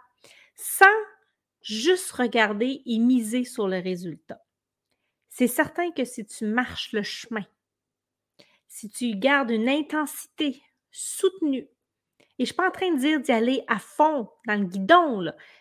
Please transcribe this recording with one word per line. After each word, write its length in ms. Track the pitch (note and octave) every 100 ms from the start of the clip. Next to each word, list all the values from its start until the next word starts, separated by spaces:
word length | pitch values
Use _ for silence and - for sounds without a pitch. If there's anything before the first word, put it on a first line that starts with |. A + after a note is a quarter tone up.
| _ _ - - _ -
sans 300 | - - G4 A4 G#4+ _ _ _ _ _
juste 500 | - G#3+ C#4 F4+ -
regarder 720 | - A#3+ A#3 G#3+ G#3 B3 C4+ -
et 140 | A3+
miser 440 | A#3+ B3+ G#3+ B3
sur 240 | B3 - G3
le 120 | F#3
résultat. 640 | F#3 F3+ F3+ D#3 - - _ _ _ _ _ _ _ _ _
C'est 200 | - B3
certain 440 | B3 D4+ - F4
que 140 | E4 A#3+
si 200 | - G#3
tu 200 | - G#3+
marches 480 | A3+ B3 - -
le 100 | G#3+
chemin, 420 | G3+ - - A3 F#3 _ _ _ _ _ _ _ _ _ _ _ _
si 220 | - G3+
tu 260 | - B3 G3
gardes 360 | B3+ C#4 A#3+
une 180 | A3+ A#3
intensité 920 | C#4+ D4 D4+ C#4+ - - - D4 - _ _ _
soutenue, 800 | - - - F#4+ F#4+ D4+ C4 - _ _ _ _ _ _ -
et 0 |
je 60 | B3+
suis 100 | -
pas 120 | F#4
en 40 |
train 200 | F4+ F#4
de 60 | D4
dire 220 | C#4+ D#4
d'y 100 | B3
aller 320 | A3+ A#3 C4 -
à 100 | G3+
fond 540 | - - D#4 D4 G#3 _ A3
dans 120 | G#3
le 60 | F#3+
guidon, 540 | F#3+ F#3+ F4 D#4+ G#3
là. 160 | E3 - - -